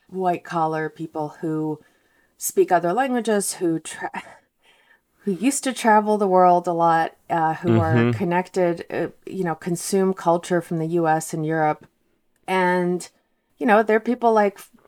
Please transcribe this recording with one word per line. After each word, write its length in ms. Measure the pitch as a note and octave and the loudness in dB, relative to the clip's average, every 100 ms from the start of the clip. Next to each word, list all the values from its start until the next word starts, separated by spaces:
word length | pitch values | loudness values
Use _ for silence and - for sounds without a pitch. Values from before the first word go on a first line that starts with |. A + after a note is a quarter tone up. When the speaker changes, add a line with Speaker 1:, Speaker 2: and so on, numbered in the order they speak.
| _ | _
Speaker 1:
white 340 | F#3 F#3 F3 | -6 -2 -4
collar 460 | - E3+ D#3+ D#3+ D#3 | -4 -2 -2 -2 -6
people 400 | - D#3 D#3+ D3+ - | -8 -10 -6 -8 -6
who 380 | E3 D#3 D#3 D3+ _ _ _ _ _ _ | -6 -4 -4 -6 _ _ _ _ _ _
speak 340 | - - F3+ | -6 0 2
other 220 | F3 E3+ | 2 2
languages, 640 | G3+ C4+ B3 A3+ G#3 F#3+ - | 0 0 -2 0 0 -2 -4
who 240 | F3 D#3+ | -2 -2
tra-, 320 | - - - F#3+ - - _ _ _ _ _ _ _ _ | -4 -10 -10 -10 -14 -20 _ _ _ _ _ _ _ _
who 120 | - | -6
used 320 | F3 A#3 C4+ | -2 -2 -2
to 100 | C4+ | -4
travel 460 | A#3+ A#3 G#3+ G#3+ G#3+ | -2 2 4 4 0
the 80 | G3+ | 2
world 400 | F#3 F3+ F3 F3+ | 4 6 4 2
a 60 | |
lot, 420 | E3+ E3+ E3 E3 - _ | 0 2 2 0 -6 _
uh, 240 | E3 D#3+ D#3 | -2 0 -2
who 240 | - A2+ | 2 2
are 160 | G2 A#2+ | 4 2
Speaker 2:
Mm-hmm. 220 | A#2 A2+ | 2 0
Speaker 1:
connected, 680 | F3 F3 F3+ - F3 E3+ - | -2 -2 -2 0 0 0 -6
uh, 160 | A#2+ E3 - - | -6 -6 -8 -12
you 180 | F#3+ | -6
know, 120 | F3 D#3+ | -4 -4
consume 580 | - E3+ - G3 F#3+ | -6 -6 -2 0 0
culture 480 | F#3 F3 F3 - F3 | 0 0 0 0 -2
from 160 | E3+ E3+ | -2 -4
the 100 | D#3+ | -2
U 200 | E3+ E3 | 0 2
S 260 | D#3 - | 0 -2
and 100 | E3 | -6
Europe. 440 | D#3 D#3+ D3+ D3+ - _ _ _ _ _ - | -4 0 0 -2 -8 _ _ _ _ _ -6
And, 600 | F#3+ F3+ F3+ F3 F3+ - _ _ _ _ _ | 0 0 0 0 -2 -6 _ _ _ _ _
you 80 | C4 | 2
know, 160 | G#3 | 2
they're 180 | A3 G#3+ | 4 0
people 340 | G#3+ A#3+ A#3 | 0 0 2
like 240 | A3 G#3 - | 2 2 -2
f-, 120 | - _ | -16 _